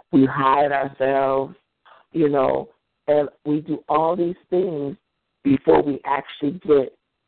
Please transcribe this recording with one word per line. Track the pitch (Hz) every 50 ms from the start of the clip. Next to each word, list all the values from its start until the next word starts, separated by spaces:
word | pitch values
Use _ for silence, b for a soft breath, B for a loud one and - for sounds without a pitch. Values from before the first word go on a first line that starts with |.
| B B 139
We | 135 135
hide | 131 135 147 139 135 135 143 147 143
ourselves, | 143 139 135 139 139 - 131 135 139 135 135 135 135 135 135 151 180 _ _ _ _ _ _ b b b b b -
you | 165 156 143
know, | 143 139 131 135 135 135 135 - _ _ _ _ _ _ - -
and | 147 147 147 131 - _ -
we | 147 147 156
do | 156 170 151 - - -
all | 151 156 160 160 180
these | 196 170 170 180 - _ -
things | 180 180 185 185 160 143 143 139 202 - _ _ _ _ _ _ _ _ -
before | 139 135 - - 160 - 185 151
we | 147 135 - -
actually | 139 139 135 - - - - 147 139 180 185 -
get | - 147 139 127 - - _ _ _ _ _ _